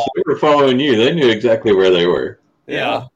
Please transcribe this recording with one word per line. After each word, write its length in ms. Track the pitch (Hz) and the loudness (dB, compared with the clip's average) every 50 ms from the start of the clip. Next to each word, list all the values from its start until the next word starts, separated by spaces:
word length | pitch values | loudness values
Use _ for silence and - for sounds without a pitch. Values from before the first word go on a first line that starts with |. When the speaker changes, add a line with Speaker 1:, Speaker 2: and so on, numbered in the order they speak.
Speaker 1:
lost. 80 | 117 120 - | -2 -4 -4
Speaker 2:
They 80 | - - | -4 -4
were 120 | 160 143 - | -4 -4 0
following 420 | - 151 147 147 139 135 127 127 | 0 2 2 2 2 2 0 0
you. 160 | 143 151 120 | 0 0 2
They 180 | 107 113 135 165 | 2 2 0 0
knew 160 | 170 143 120 | 2 2 2
exactly 440 | 110 104 110 120 113 110 - 113 101 | 2 0 0 0 0 0 0 2 2
where 160 | 95 95 92 | 4 4 4
they 140 | 92 87 85 87 | 2 2 2 0
were. 320 | 82 67 64 - - - _ _ _ _ _ - | 0 -2 -4 -6 -10 -14 _ _ _ _ _ -10
Speaker 1:
Yeah. 80 | 135 - | -8 -6
Speaker 3:
Yeah. 260 | 131 120 - - 123 131 _ | -4 -4 -6 -6 -8 -12 _